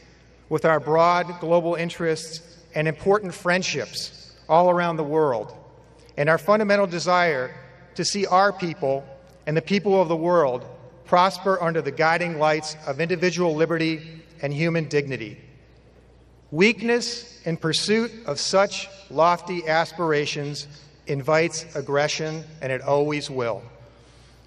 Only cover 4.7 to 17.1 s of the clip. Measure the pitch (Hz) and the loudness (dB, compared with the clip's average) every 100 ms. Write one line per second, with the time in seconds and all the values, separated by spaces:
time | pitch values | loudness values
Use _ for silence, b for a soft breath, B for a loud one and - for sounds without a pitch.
4.7 | 175 175 160 147 156 151 113 107 - - | 4 0 -2 -2 2 2 0 -4 -14 -20
5.7 | - - - b - 147 160 - 214 208 | -20 -20 -20 b -2 2 2 4 2 4
6.7 | 202 196 170 147 180 175 135 127 - - | 2 2 -2 0 4 4 2 -4 -10 -20
7.7 | - - - 170 202 185 185 202 196 170 | -20 -14 -6 -4 -2 2 4 4 2 -6
8.7 | 151 139 139 - - - - - 160 160 | -4 -2 -2 -6 -18 -20 -12 -2 -2 0
9.7 | 196 196 190 165 165 170 175 139 123 - | 0 2 2 2 0 2 4 2 0 -8
10.7 | - - - - 180 190 185 196 185 165 | -18 -20 -20 2 4 4 2 0 0 0
11.7 | 165 139 139 160 170 175 156 156 156 151 | -2 -2 0 2 2 0 0 2 2 -2
12.7 | - - 131 165 175 180 165 180 151 160 | -10 -8 -4 -2 0 0 0 0 2 0
13.7 | 165 160 160 160 - - - 143 147 165 | 2 0 -2 -8 -20 -20 -8 -6 -2 0
14.7 | 165 147 147 143 123 107 - - - - | 0 0 -2 -2 -6 -8 -14 -20 -20 -20
15.7 | _ _ _ _ _ _ _ _ 147 208 | _ _ _ _ _ _ _ _ 2 2
16.7 | 190 233 240 - | 2 0 -2 -2